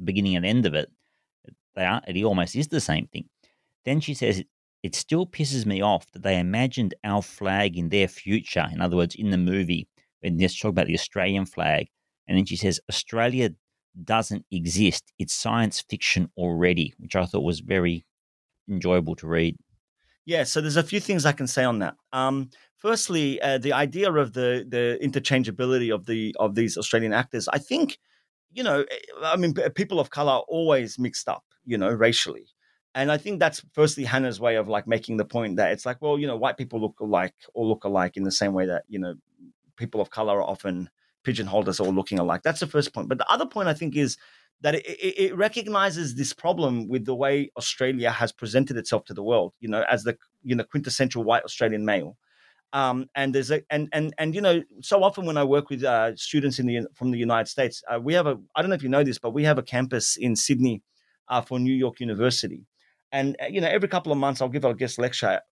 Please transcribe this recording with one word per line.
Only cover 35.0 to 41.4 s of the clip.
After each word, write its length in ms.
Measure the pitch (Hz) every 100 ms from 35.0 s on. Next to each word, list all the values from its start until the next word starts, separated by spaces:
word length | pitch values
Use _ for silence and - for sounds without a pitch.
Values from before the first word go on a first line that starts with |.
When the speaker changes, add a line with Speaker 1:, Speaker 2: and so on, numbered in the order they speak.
| - 110
Speaker 2:
the 80 |
point 320 | 104 120 110 92
that 160 | 92
it's 140 | 101 127
like, 160 | 127
well, 160 | 151 147
you 80 | 147
know, 100 | 113
white 220 | 127 -
people 200 | 127 117
look 220 | 107 -
alike, 340 | 107 95 90 - -
all 120 | 117 110
look 180 | 107
alike 340 | 101 98 90 98
in 60 |
the 60 | 95
same 220 | - 101
way 140 | 95 92
that, 180 | 85 -
you 120 | 104
know, 160 | 90 80 _ _ 90 _ _ -
people 260 | 117 107
of 80 | 98
color 300 | - 107 101
are 100 | -
often 400 | 98 98 90 90 _ _ _
pigeonholed 460 | - 113